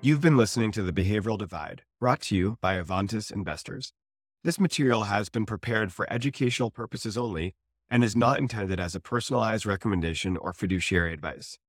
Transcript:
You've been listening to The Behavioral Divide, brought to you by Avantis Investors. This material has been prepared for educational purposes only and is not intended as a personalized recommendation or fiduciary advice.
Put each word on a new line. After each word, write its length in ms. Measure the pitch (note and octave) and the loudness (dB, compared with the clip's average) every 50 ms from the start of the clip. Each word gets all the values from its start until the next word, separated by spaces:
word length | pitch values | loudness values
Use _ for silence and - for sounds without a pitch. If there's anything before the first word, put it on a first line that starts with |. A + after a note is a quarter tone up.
| - | 4
You've 180 | C3+ D#3 D3 | 4 4 6
been 160 | D3 E3 D3+ | 6 6 8
listening 340 | B2+ A2+ G#2 - A#2+ A2+ A2 G2+ | 8 6 4 4 0 0 0 0
to 100 | A2+ G2 | -2 -2
The 100 | F2+ E2 | -2 0
Behavioral 440 | F#2 F#2+ F#2+ G#2 G#2+ F#2+ A2+ A2 G2 | 2 2 2 2 0 0 0 -2 -2
Divide, 440 | G#2 F2+ F#2 E2 D2+ - - - _ _ _ _ | -4 -8 -8 -10 -10 -10 -12 -16 _ _ _ _
brought 220 | A#2+ B2 C3 C3 - | 2 2 2 0 0
to 140 | - G#2 | 0 0
you 220 | F#2+ F2+ G2+ A2+ - | 2 2 2 0 0
by 160 | - F#2 F#2+ F#2 | -2 0 0 0
Avantis 520 | F2 E2 F#2+ F#2 G2 G2 A2 G#2+ G#2 - - | -2 -2 -2 -2 -2 -2 -4 -6 -6 -6 -8
Investors. 600 | G#2 G2 E2+ D2+ - - - - - C3+ - _ _ _ _ _ _ _ _ _ _ _ | -8 -6 -6 -8 -8 -10 -12 -12 -12 -12 -14 _ _ _ _ _ _ _ _ _ _ _
This 160 | E3 E3+ - | -4 0 2
material 440 | G3 E3+ - - D3 C3 A#2+ A2+ A2 | 2 2 2 2 4 4 4 4 2
has 240 | G2+ G2+ G#2 G#2 - | 2 0 0 0 0
been 180 | - A#2+ A2 | -2 -4 -2
prepared 460 | G2+ G#2+ G2 - - A#2 A2 A2 G2 F#2 | -2 -4 -6 -4 0 0 0 0 0 -2
for 180 | - - - - | -6 -6 -2 -2
educational 580 | A#2+ A#2 C#3 C3 - C#3 B2 B2 - B2+ A2+ | -2 -2 -2 -2 0 0 0 2 0 -2 -2
purposes 480 | - - A2+ A2+ - - - A2+ G2 A2+ | -2 -8 -12 -10 -8 -8 -8 -6 -4 -4
only 360 | B2 A2+ G2 D#2+ E2 F#2 - _ _ _ _ _ _ _ | -4 -2 -2 -2 -4 -4 -6 _ _ _ _ _ _ _
and 140 | A#2+ A#2+ A#2+ | 4 4 4
is 100 | A2+ G2 | 6 4
not 240 | A#2+ A#2 A#2+ C3+ - | 4 4 4 4 2
intended 400 | C#3+ A#2+ A2+ G#2+ G2+ F#2 F#2+ F2+ | 0 -2 -2 -4 -2 -2 -2 -2
as 160 | F2+ F2 F2 | -2 -4 -6
a 60 | F#2 | -8
personalized 680 | - - - A#2+ - - C3+ B2 A#2 A2 A2 G#2+ - | -8 -4 -4 -4 -2 0 0 0 0 2 0 -2 0
recommendation 720 | G#2 G2 G2 - A2+ G2+ F2+ E2 E2 E2 - - F#2+ F#2 | -2 -2 0 0 0 0 0 0 -2 -2 -2 -2 -2 -2
or 160 | E2+ - F#2 F#2 | -2 -4 -6 -6
fiduciary 600 | - - F#2 G2 F2+ E2 - G2 F2+ F2 E2 E2 | -4 -2 0 0 0 0 2 2 2 2 2 -4
advice. 460 | D2+ D2+ D#2+ - - - - - _ _ | -6 -8 -10 -10 -10 -14 -18 -18 _ _